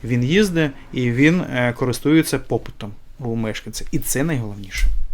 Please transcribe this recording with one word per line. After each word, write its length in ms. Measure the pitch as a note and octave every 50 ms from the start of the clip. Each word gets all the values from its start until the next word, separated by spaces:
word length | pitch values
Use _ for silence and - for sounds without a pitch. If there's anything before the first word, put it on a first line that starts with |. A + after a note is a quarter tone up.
| -
він 200 | A2+ B2 A#2+ B2
їздить 480 | B2+ E3 G3+ G#3+ F#3+ F3 E3 D#3 C#3+ C3+ - - - -
і 180 | B2+ B2+ A#2+
він, 300 | A#2 B2 C#3+ D#3 E3+ F#3
е, 320 | - - C3 B2+ B2 A#2+ A#2
користується 600 | - C3+ A#2 A2+ - - D3 D#3 D#3+ D3+ - - C3
попитом 520 | - - C3 A2+ - - - - - G#2 G#2 - - - - -
у 160 | C3+ A#2+ A2+
мешканців. 520 | A#2 A2+ A2 G2+ - - A2+ A2 - - -
І 80 | - C#3+
це 240 | A2 - B2+ C3 C#3+
найголовніше. 640 | E3 D#3+ B2+ A2+ G2+ G2+ G2+ G2 F#2+ - - - - - - - -